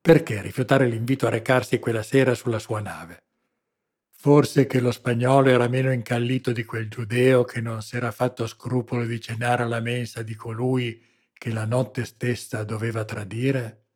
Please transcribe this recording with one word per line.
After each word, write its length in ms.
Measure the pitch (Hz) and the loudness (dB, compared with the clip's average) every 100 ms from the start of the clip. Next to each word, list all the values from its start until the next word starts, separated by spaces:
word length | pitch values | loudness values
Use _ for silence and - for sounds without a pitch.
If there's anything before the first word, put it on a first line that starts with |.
Perché 420 | - 156 - 104 | 8 6 6 -8
rifiutare 460 | 95 - 123 135 127 | -6 -6 2 4 4
l'invito 380 | 113 117 135 113 | 0 -2 0 0
a 40 | |
recarsi 480 | 113 110 127 120 120 | -2 2 0 2 -2
quella 240 | - 113 | 0 -4
sera 320 | 107 135 127 | 2 2 4
sulla 240 | 120 127 110 | 2 -2 -4
sua 220 | - 107 | -4 -6
nave? 420 | 101 85 85 87 _ _ _ _ _ _ _ _ _ | -6 -12 -14 -20 _ _ _ _ _ _ _ _ _
Forse 560 | _ 147 147 143 - 127 | _ 4 6 6 2 2
che 140 | 127 | 2
lo 100 | 123 | 0
spagnolo 600 | 113 123 117 123 135 135 | -2 -2 0 4 6 6
era 180 | 123 120 | 4 4
meno 240 | 127 131 | 0 0
incallito 600 | 127 110 120 120 127 - | -2 -2 -2 0 -2 -2
di 120 | 120 | -4
quel 240 | 113 113 110 | -4 -6 -8
giudeo 560 | 107 113 120 127 127 | -8 -4 2 6 6
che 160 | 120 117 | 4 -4
non 220 | 113 113 | -6 -8
s'era 280 | 107 120 120 | -8 -6 -6
fatto 360 | - 123 - 113 | -2 -4 -2 -8
scrupolo 560 | - - 127 113 120 | -8 -4 -4 -2 -4
di 160 | 117 117 | -4 -6
cenare 420 | - 113 120 123 | -8 -6 -2 0
alla 180 | 117 117 | 0 -2
mensa 420 | 113 123 117 - | -4 -4 -6 -10
di 120 | 110 | -10
colui 680 | 110 117 113 127 131 120 113 _ _ _ | -10 -10 -4 0 0 -2 -8 _ _ _
che 200 | _ - | _ -8
la 140 | 110 110 | -6 -2
notte 380 | 123 131 - | -2 -2 -6
stessa 600 | 117 _ 123 117 - 113 | -10 _ -4 -4 -6 -8
doveva 400 | 107 110 113 110 | -8 -6 -4 -6
tradire? 840 | 107 110 104 110 131 135 113 - _ | -8 -10 -8 -4 -2 -2 -6 -14 _